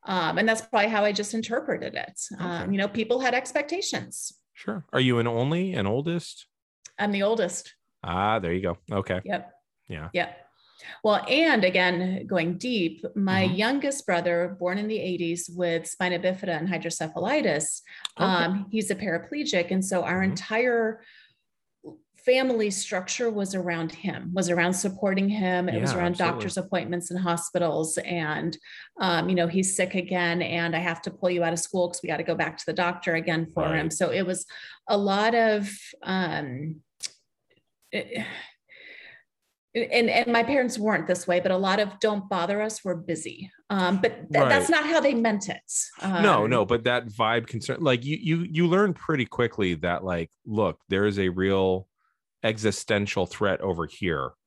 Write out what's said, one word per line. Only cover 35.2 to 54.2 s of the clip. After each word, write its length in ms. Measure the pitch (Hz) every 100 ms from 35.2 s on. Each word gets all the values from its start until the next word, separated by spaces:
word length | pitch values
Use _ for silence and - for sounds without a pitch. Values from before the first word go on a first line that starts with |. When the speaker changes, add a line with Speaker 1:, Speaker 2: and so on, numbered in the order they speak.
| 220
Speaker 1:
of, 360 | 233 226 214 202 202 - -
um, 800 | - 185 175 156 147 123 156 156 _ _ - _ _ _ _ _ _ _ _
it, 340 | 208 - - - - - _ _ - - - - - _ _ _ _ _
and, 360 | 226 - 240 233
and 160 | - 240
my 100 | 233
parents 360 | 233 277 247 -
weren't 280 | 214 190 160
this 200 | 180 -
way, 140 | 180
but 100 | 185
a 60 | 185
lot 220 | 190 202
of 220 | 202 -
"Don't 280 | 220 208 196
bother 320 | 190 175 202
us, 220 | 220 220
we're 100 | 196 170
busy." 540 | - 160 113 - 190 _ _
Um, 300 | 202 180 190
but 140 | 226 - -
th-, 160 | 147 269
that's 220 | 277 -
Speaker 2:
Right. 100 | 330
Speaker 1:
not 40 | 302
how 140 | 330
they 140 | 277
meant 340 | 240 226 208 196
it. 120 | - - - - -
Speaker 2:
No, 420 | 190 185 208 139
Speaker 1:
Um, 60 | 107
Speaker 2:
no, 140 | 123
but 200 | 98 120
that 220 | 113 123 120
vibe 400 | 104 110 117 113
concern, 320 | 117 - 127
like, 240 | 156 127
you, 120 | 127 156
you, 180 | 175 165 175
you 160 | 156 175
learn 280 | 180 208
pretty 320 | 165 - 156 113
quickly 480 | - 117 - 95
that, 300 | 82 87 87
like, 260 | 92 87 82 _ -
look, 340 | 107 101 80 _
there 180 | 95 104
is 120 | 101
a 100 | 95
real 580 | 90 95 98 95 92 95 _ _ _ _ _
existential 840 | 113 110 107 - - 104 101 - 90
threat 340 | - 101 90
over 260 | 98 85 80
here. 440 | - 95 76